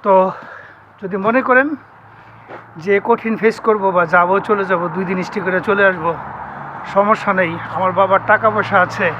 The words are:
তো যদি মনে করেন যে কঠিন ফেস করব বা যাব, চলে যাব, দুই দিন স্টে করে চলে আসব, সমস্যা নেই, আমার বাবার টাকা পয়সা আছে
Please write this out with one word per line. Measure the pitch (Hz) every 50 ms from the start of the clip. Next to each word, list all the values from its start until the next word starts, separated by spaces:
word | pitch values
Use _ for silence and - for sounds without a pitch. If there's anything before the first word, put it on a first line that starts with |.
| -
তো | 208 190 190 190 190 - - - - - - - - - - - - - -
যদি | 208 185 196 196 190
মনে | 220 240 262 254
করেন | 254 247 254 277 302 311 - - - - - - - - - - - - - - - - - - - - 165 156
যে | 196 202 202 196 233
কঠিন | 233 226 - 226 220 170
ফেস | 196 226 214 - -
করব | 233 214 208 196 190 180
বা | 180 170 160 180
যাব, | 180 175 180 190 196 196 -
চলে | 214 202 196 185
যাব, | 190 170 175 175 160
দুই | 185 190 175
দিন | 190 185 170
স্টে | - - 208 170
করে | 185 185 185 - 214
চলে | 196 202 202 190
আসব, | 185 170 156 170 160 143 - - - - - - - - - - - - - - -
সমস্যা | 196 202 208 220 - - 202 190 190
নেই, | 185 165 170 165 - - -
আমার | 160 185 185 180 185
বাবার | 196 185 196 190 - -
টাকা | 214 208 220 220 214
পয়সা | 214 190 - 202 190 180
আছে | 180 - - 196 170 151